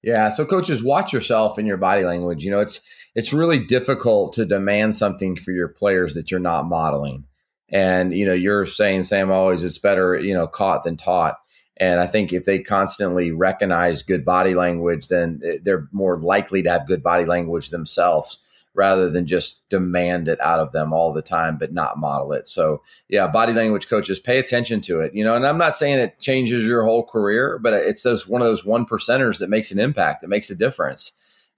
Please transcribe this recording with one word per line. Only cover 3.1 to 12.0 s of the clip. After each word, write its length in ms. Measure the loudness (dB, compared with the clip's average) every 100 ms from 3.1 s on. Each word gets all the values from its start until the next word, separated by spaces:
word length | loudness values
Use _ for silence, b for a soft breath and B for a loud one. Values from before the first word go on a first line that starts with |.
| -6
it's 180 | -2
really 240 | 0 2 2 2
difficult 680 | 0 0 -2 2 2 2
to 120 | -2 0
demand 500 | 0 2 2 2 2
something 400 | -2 0 -4 -4
for 160 | -6
your 160 | -4 -4
players 460 | -2 0 2 0
that 160 | -4 -6
you're 100 | -2
not 280 | 0 -2 -2
modeling. 580 | -2 0 -2 -4 -10 -16 _ _ _ _
And, 460 | 0 2 2 0 0
you 80 |
know, 100 | 0
you're 340 | 2 2 0 0
saying, 360 | 0 0 2
Sam, 280 | 0 0 2
always, 320 | 2 4 2
it's 160 | -2 -2
better, 360 | 2 2 2 2
you 200 | 0 0
know, 100 | -2
caught 380 | 0 0 0
than 120 | -2 -4
taught. 420 | 0 2 2 -2 b b b _
And 220 | 2
I 60 | 2